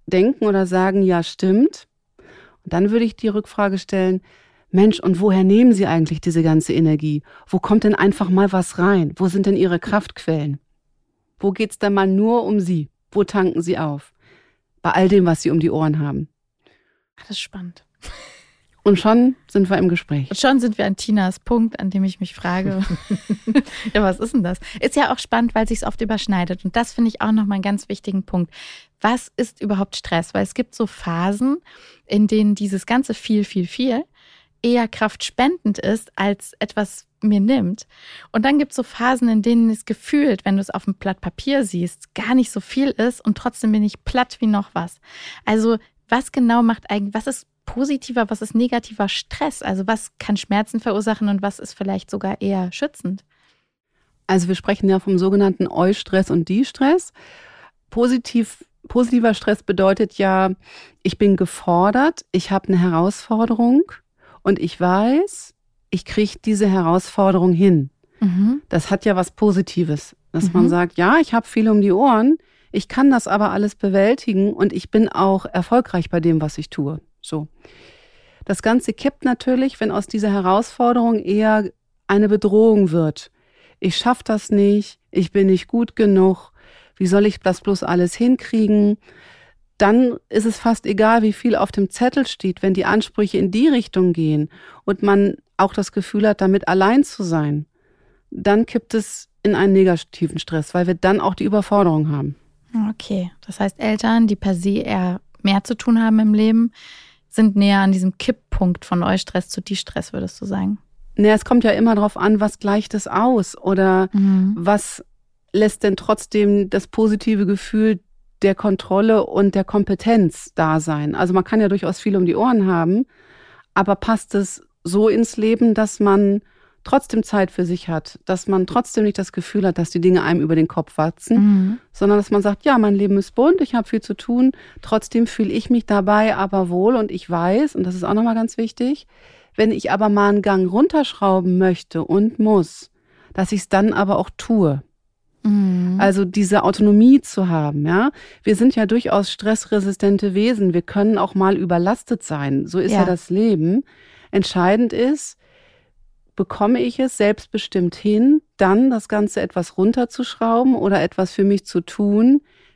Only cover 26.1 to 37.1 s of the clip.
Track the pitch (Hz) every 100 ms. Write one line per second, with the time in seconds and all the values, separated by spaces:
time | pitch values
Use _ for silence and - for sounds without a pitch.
26.1 | 214 - 185 175 185 185 233 240 - 226
27.1 | - 214 220 208 196 202 202 - 202 208
28.1 | 190 - 180 165 - - - _ _ 214
29.1 | 247 - - 233 - 208 196 196 - -
30.1 | 165 - 196 196 - 240 - 214 - 175
31.1 | 165 185 208 262 330 _ - - _ -
32.1 | 208 214 214 208 202 202 190 - 247 269
33.1 | 220 - 214 196 190 175 - 254 240 -
34.1 | _ _ _ _ _ 240 240 220 - 214
35.1 | - - - 277 359 214 190 - 226 -
36.1 | - 202 202 - - 208 214 202 - _